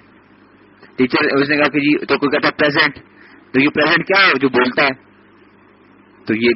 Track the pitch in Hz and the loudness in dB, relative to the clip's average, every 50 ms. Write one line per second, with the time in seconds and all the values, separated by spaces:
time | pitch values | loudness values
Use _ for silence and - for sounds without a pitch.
0 | - - _ - _ _ _ _ - _ _ _ - - - _ - - - - | -12 -20 _ -20 _ _ _ _ -20 _ _ _ -20 -20 -20 _ -20 -10 -2 -2
1 | 131 123 - - 151 123 131 139 143 143 151 147 147 143 127 147 143 147 147 - | 0 0 0 0 0 0 0 0 0 0 0 0 0 0 0 0 0 0 0 0
2 | - - 143 131 147 135 143 143 139 147 - - 151 147 143 165 - 147 - - | 0 -2 -2 -2 0 -2 -2 -2 -2 -2 -2 0 -2 0 0 0 -2 -2 -4 -8
3 | - _ _ - - - - - - _ - 131 139 147 - 156 147 139 170 165 | -18 _ _ -20 -20 -20 -20 -20 -16 _ -2 0 0 0 0 0 0 0 0 0
4 | 165 - 190 196 190 185 151 131 135 131 123 123 123 123 120 156 147 135 131 - | 0 0 2 2 2 2 2 0 0 0 0 0 0 0 0 -2 -2 -2 -4 -6
5 | _ _ _ _ _ _ _ _ _ _ _ _ _ _ _ _ _ _ _ - | _ _ _ _ _ _ _ _ _ _ _ _ _ _ _ _ _ _ _ -20
6 | _ _ _ - - - 113 110 117 120 117 | _ _ _ -10 -6 -4 -2 0 2 2 2